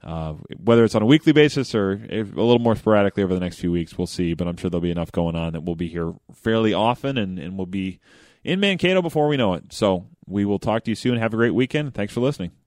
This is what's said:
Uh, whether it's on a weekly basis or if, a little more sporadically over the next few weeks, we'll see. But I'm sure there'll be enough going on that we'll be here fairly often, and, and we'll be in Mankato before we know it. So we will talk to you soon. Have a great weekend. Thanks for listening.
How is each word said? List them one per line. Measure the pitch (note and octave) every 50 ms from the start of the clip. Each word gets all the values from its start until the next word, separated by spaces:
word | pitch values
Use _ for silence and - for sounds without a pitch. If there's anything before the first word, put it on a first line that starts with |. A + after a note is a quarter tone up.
Uh, | - - E2 D#2+ D#2+ D#2+ D#2 - G1+ G1+ - -
whether | F2 A2 A#2 A#2 A#2
it's | G#2+ -
on | A2
a | G#2+
weekly | A#2 D3 D#3 - D#3+
basis | D3 D3+ D3+ D3 - C#3+ B2+ - -
or | A2 G2 F#2+ G2 G#2 A2+ -
if, | - G#2+ A2 G2 -
a | -
little | G#2+ A#2+ A#2+ A#2+
more | A#2+ A#2 A2
sporadically | - - G#2+ G#2+ G#2 G2+ G2 - -
over | G2 F2+
the | F#2 F2+
next | F2+ F2 E2 -
few | - F2
weeks, | F2 F2 E2 - -
we'll | - F2+
see. | - - - F2+ E2+ E2
But | D#2 F2+
I'm | F2 F2 -
sure | - F#2
there'll | E2+ F2
be | E2+ F2
enough | E2+ E2+ E2 -
going | - F2+ E2+ E2+ E2
on | E2 E2 E2 D#2+
that | E2
we'll | D#2 F2 E2+
be | E2 F2+ E2
here | D#2+ E2+ E2 E2+ E2+ - _ - -
fairly | _ _ A2+ A2+ A2+ A2+ A2 F#2+
often, | F2+ G#2+ A#2 B2 - - C#3 C#3
and, | B2 G#2 F#2 F#2 F2
and | C#2+ F2 F#2+
we'll | F#2+ F#2+
be | F2 F#2 G2 F#2+ F#2+ F#2 _ _ _ - - - _ _ _
in | _ - F3 F#3+
Mankato | G3+ G3+ F#3+ E3 - F3+ F#3 F#3
before | F3 E3 - D#3 D3 D3+
we | D3 C3+
know | A#2 G2 F2+
it. | D#2 - -
So | - - A2 G2+ F#2 F2 F#2+ - - _ -
we | - F#2 G2+ G2+
will | G2+ G2+ F#2+
talk | - A2+ G#2+ A2+ _
to | -
you | G#2+
soon. | - - B2 B2
Have | A#2 A2+ A2+
a | A2+ A2+
great | A#2 A#2 E2
weekend. | A2+ C3 B2+ - D3+ D3+ C3+ -
Thanks | - G2+ G#2
for | - A#2+
listening. | B2 C#3 C#3+ - F#2 E2+ _ _ _